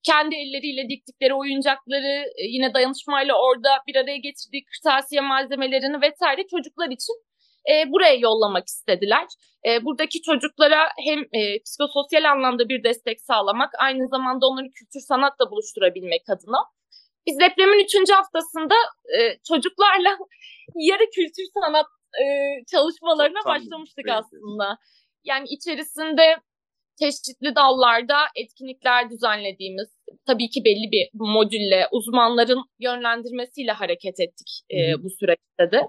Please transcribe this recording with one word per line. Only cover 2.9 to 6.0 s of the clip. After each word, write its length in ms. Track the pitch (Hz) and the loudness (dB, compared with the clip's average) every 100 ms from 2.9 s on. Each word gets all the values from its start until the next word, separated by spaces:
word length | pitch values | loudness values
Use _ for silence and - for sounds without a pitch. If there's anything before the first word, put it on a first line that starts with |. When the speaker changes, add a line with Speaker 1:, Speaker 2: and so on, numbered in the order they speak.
| 269 - 285 277 226 254 | -4 -4 -2 2 2 2
Speaker 1:
orada 240 | 247 269 262 269 | 2 2 2 0
bir 100 | 262 | -2
araya 200 | 254 285 | -2 -6
getirdiği 480 | 277 277 - 277 | -10 -14 -14 -14
kırtasiye 560 | _ - 311 269 269 285 | _ -4 2 2 0 -4
malzemelerini 800 | 277 269 269 269 269 269 269 294 | -2 -2 -2 -6 -2 -2 -2 -2